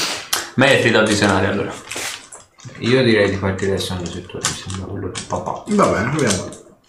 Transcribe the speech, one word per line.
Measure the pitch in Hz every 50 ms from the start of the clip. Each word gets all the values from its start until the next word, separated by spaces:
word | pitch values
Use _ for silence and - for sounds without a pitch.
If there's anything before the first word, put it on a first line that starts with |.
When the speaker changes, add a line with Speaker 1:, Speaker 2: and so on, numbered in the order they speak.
| - - - - - - - - - - -
Speaker 1:
metri | 120 131 139 127 - 95 -
da | 110 110
visionare, | 107 107 101 98 104 101 95 95 98 98
allora. | 101 101 98 101 101 - - - - - - - - - - - - - - _ _ - - - - -
Speaker 2:
Io | - 113 127 131
direi | 123 113 110 104 101 98
di | 95
partire | 95 98 95 92 - 101 98
dal | 95 92
secondo | - - 92 90 87 87
settore, | 85 87 92 - - 82 - -
mi | - - - 98
sembra | 95 92 92 92
quello | 101 98 - -
del | - - -
papà. | - 90 87 - - - - -
Speaker 3:
Va | - 208 202 -
bene, | - 87 90 107 127
proviamo. | 147 156 131 110 95 90 - - - - - - - _ _